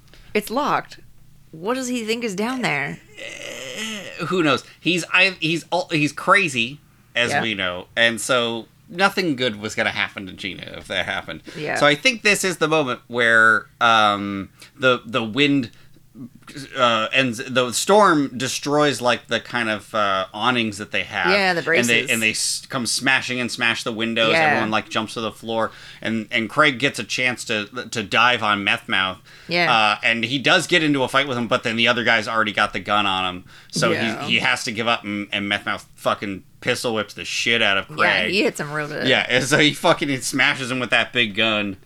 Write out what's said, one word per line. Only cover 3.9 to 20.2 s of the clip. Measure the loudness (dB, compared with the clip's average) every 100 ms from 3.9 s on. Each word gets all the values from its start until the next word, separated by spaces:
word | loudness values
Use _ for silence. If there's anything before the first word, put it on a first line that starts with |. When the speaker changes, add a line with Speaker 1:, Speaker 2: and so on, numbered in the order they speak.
| -10 -12 -10 -4
Speaker 2:
who | 0
knows? | 2 0 -2 -6
He's, | -2 -2 0
I, | 2 2 0
he's | -2 -2 -2
all, | -4 -2
he's | 0 0
crazy, | -2 4 4 4 -2 -4 -6 _ _ _ -2
as | 0
Speaker 1:
Yeah. | 0
Speaker 2:
we | 0
know, | -2 -2 -4 -6 2
and | 2 2
so | 0 0 0 -4 -10 _ -14
nothing | 0 0 2 -2
good | 0 -2 -2
was | -6
gonna | -2 -2
happen | 0 -4 -6 -12
to |
Gina | -10 -10 -10 -14 -14
if | -6
that | -4 -4
happened. | -6 -8 -14 -14 -10
Speaker 1:
Yeah. | -6 2
Speaker 2:
So | 2
I | 2
think | 0 0
this | 0 0
is | 0 0
the | 0
moment | 2 0 -4 -6
where, | 2 4 6 6 4 -2 0
um, | 4 6 4 2 -2 -6 -8 _ -20 0
the, | 2 2
the | -2 -4
wind, | -2 0 2 2 -2 -12 -20 -20 _ -20 -20 -20 -20 -18 -10 2
uh, | 4 4 2
ends, | 2 2 -2
the | -2 0 2
storm | 0 6 6 8 4 0 -2
destroys, | -4 -4 0 4 4 2
like, | 0 0 0
the | -4
kind | -2 -4 -2
of, | -4 -4
uh, | 0 2 0